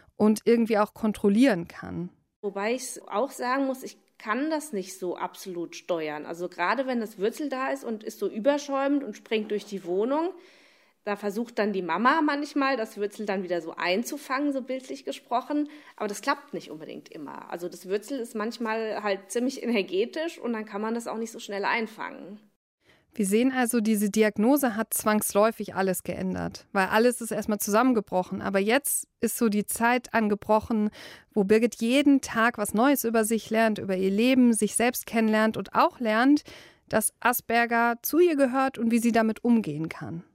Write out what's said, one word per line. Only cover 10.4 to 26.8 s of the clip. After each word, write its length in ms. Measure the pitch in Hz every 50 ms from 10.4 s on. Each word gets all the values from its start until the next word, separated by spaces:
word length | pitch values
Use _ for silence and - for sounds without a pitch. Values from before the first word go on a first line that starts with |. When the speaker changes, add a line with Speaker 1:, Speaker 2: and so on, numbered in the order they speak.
| - - _ _ _ _ _ _ _ _ _ _ _
Speaker 2:
da 120 | 208 202
versucht 420 | 202 208 208 185 220 233 226 - -
dann 140 | 202 214
die 80 | 196 190
Mama 400 | 180 165 165 185 233 254 302 330
manchmal, 560 | 302 302 285 285 294 294 - 285 269 269 269
das 220 | 220 220 214 - 202
Würzel 260 | 208 208 - - 214
dann 180 | 196 190 202
wieder 200 | 185 170 180 170
so 120 | 160 160 -
einzufangen, 800 | - 160 175 185 214 233 - 311 277 - - 262 277 294 294
so 80 | 269 269
bildlich 460 | 240 - 262 262 254 - 269 277 -
gesprochen. 640 | 269 - - - _ 240 247 247 - 294 294 294 294 - - - - -
Aber 120 | - 214 214
das 120 | 202 -
klappt 320 | - 277 302 294 - -
nicht 180 | - 165 - -
unbedingt 380 | 151 156 156 - 117 - - -
immer. 420 | - 160 143 143 143 147 147 -
Also 200 | - 170 175 175
das 160 | 185 185 -
Würzel 320 | 180 196 214 208 - 285 254
ist 140 | 226 233 -
manchmal 680 | 214 208 233 226 - 233 220 220 226 226 220 - -
halt 300 | 208 208 190 190 - -
ziemlich 300 | - 240 247 277 - -
energetisch 760 | - 233 233 202 185 - 175 190 233 233 - 320 320 339 - -
und 140 | - 247
dann 140 | 233 214 214
kann 160 | 214 196 202
man 120 | 214 220 233
das 120 | 233 233
auch 100 | - -
nicht 160 | 220 226 220
so 60 | - 226
schnell 260 | - - 202 196 196
einfangen. 720 | 131 170 233 220 214 - - - 87 - - - 170 208 208 - _ _ _ _ _ _ _ _ _ _ _ _ _
Speaker 1:
Wir 140 | _ - 202
sehen 240 | 185 202 226 254 269
also, 300 | 262 254 247 233 247 240
diese 280 | 208 220 220 202 214 202
Diagnose 680 | - 214 214 214 208 208 208 247 285 285 285 240 196
hat 180 | 220 226 - -
zwangsläufig 800 | - - 220 214 214 - - - 202 214 226 220 - 208 - -
alles 300 | 180 190 190 180 - -
geändert, 640 | - - - 185 185 180 - 170 175 - - - _
weil 140 | - 202